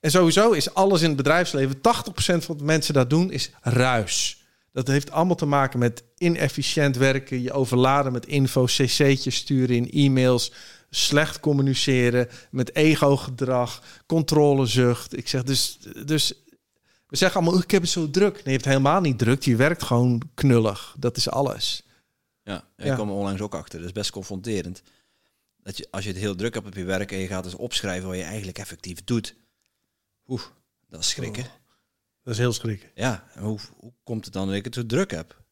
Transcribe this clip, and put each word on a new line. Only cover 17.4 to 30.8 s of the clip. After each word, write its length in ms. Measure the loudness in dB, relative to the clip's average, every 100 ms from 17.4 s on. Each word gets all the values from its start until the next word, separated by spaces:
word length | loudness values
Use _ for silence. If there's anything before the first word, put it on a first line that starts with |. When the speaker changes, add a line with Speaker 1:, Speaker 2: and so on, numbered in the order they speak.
Speaker 1:
allemaal: 200 | 2 2
"Ik 80 | 2
heb 120 | 0
het 80 | 2
zo 200 | -2 0
druk." 220 | 2 2
Nee, 80 | 0
je 60 | -2
hebt 140 | -2
het 80 | 2
helemaal 280 | 2 4 4
niet 180 | 2 2
druk. 240 | 2 2
Je 140 | 2 4
werkt 260 | 4 2
gewoon 400 | 0 2 2 0 -4
knullig. 600 | 0 4 4 4 -2 -14 -6
Dat 180 | -6 -2
is 140 | -4
alles. 520 | -2 -2 -4 -6 -6 _ _ _ _ _ _
Speaker 2:
Ja, 220 | -12 -12 _ _
ik 80 |
Speaker 1:
Ja. 100 | -6
Speaker 2:
kwam 140 | -4 -4
er 60 |
onlangs 260 | -4 -4 -4
ook 140 | -6
achter. 240 | -10 -12 -14
Dat 80 | -12
is 40 |
best 160 | -8 -8
confronterend. 720 | -8 -12 -12 -6 -6 -6 -14 _ _ _ _ _ _ _ _
Dat 140 | -16 -16
je, 100 | -12
als 140 | -10
je 60 | -8
het 80 | -6
heel 160 | -6
druk 200 | -4 -6
hebt 120 | -6 -12
op 80 |
je 100 | -10
werk 280 | -4 -4 -4
en 60 | -6
je 80 | -6
gaat 180 | -8
eens 100 | -10
opschrijven 540 | -10 -8 -6 -6 -6 -8
wat 80 | -8
je 60 |
eigenlijk 360 | -8 -10 -12 -14
effectief 460 | -16 -16 -16 -14
doet. 300 | -4 -4 -4 _ _ _ _ _ _ _ _ _ _
Oeh, 160 | -12 -12 _ _ _